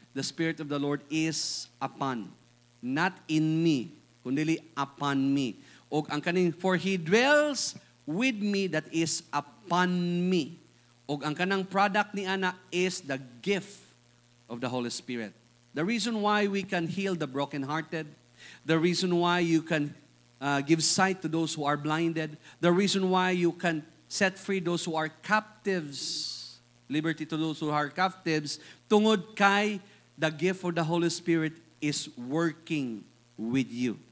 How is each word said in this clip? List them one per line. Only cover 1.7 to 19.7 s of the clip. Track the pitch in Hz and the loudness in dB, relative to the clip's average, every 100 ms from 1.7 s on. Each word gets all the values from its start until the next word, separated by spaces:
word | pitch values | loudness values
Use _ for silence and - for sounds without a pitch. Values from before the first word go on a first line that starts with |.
| - | -8
upon," | - - 139 120 92 - - _ _ _ | -8 -4 -4 -4 -8 -14 -20 _ _ _
not | 123 139 180 185 - | -4 0 0 -2 -2
in | 156 156 160 | 2 4 4
me, | 165 143 92 - _ _ | 4 2 0 -10 _ _
kundili | 123 135 156 160 - - | -4 -2 0 -2 -4 -6
upon | 139 - 143 139 135 | -6 -4 0 2 2
me. | 139 131 - - - - | 2 0 -4 -14 -20 -4
Og | 147 151 | -4 -2
ang | 147 | -4
kaning, | 160 180 175 | 0 2 2
"For | 165 185 180 | 2 0 0
He | 180 190 | 0 -2
dwells | 160 214 262 294 302 269 - - - _ - | 2 4 6 6 4 0 -4 -8 -16 _ -6
with | 165 262 214 | -2 0 0
me," | 202 202 190 | -2 0 0
that | 156 151 | -2 -4
is | 160 160 - - | -2 -2 -2 -4
upon | 143 - - - 175 180 180 175 175 180 | -6 -6 -10 -2 0 2 2 0 0 2
me. | 185 139 170 - _ _ _ - | 2 0 -6 -20 _ _ _ -8
Og | 147 | -6
ang | 147 | -4
kanang | 147 180 190 185 | -2 -2 -2 0
product | 190 202 202 208 | 2 2 2 0
ni | 196 | -2
ana | 190 190 185 180 - | -4 -2 -2 -4 -6
is | 175 185 185 | -2 -2 -2
the | 139 135 131 120 | -6 -8 -8 -8
gift | 180 196 190 - - _ _ _ _ _ - | -2 -2 -4 -14 -20 _ _ _ _ _ -14
of | 120 | -8
the | 123 | -4
Holy | 123 120 | -4 -4
Spirit. | - - 120 107 - _ _ _ | -6 -8 -8 -8 -12 _ _ _
The | 139 | -4
reason | 170 233 208 220 | 0 0 -2 0
why | 208 208 202 | 2 2 2
we | 196 | 0
can | 190 180 165 | -2 -2 -2
heal | 185 196 180 | -2 -2 -2
the | 147 | -4
brokenhearted, | 131 143 147 135 151 156 165 156 - _ - - - | -4 -4 -4 -4 -4 -6 -8 -10 -14 _ -20 -20 -8
the | 135 160 | 0 4
reason | 170 175 185 175 | 4 2 2 4
why | 175 175 | 4 4
you | 175 160 | 4 2
can, | 160 | 2